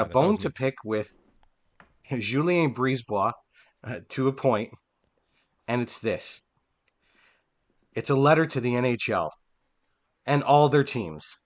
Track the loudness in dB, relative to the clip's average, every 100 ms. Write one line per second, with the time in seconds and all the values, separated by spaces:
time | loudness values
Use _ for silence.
0 | 2 2 2 0 -4 -4 -6 -4 -6 -6
1 | -6 -14 _ _ _ _ _ _ -20 _
2 | _ -6 -2 -2 0 2 0 0 -2 -2
3 | -4 -2 -2 -4 _ _ _ _ -12 -12
4 | -10 -2 -2 0 0 0 -2 -12 _ _
5 | _ _ _ _ _ _ -4 -4 -4 -4
6 | -4 -4 -8 -16 _ _ _ _ _ _
7 | _ _ _ _ _ _ _ _ _ -8
8 | -2 2 6 4 4 -2 -2 0 0 -2
9 | -2 -2 -2 -8 _ _ _ _ _ _
10 | _ _ -2 0 4 6 6 4 2 -2
11 | -6 -10 -16 -20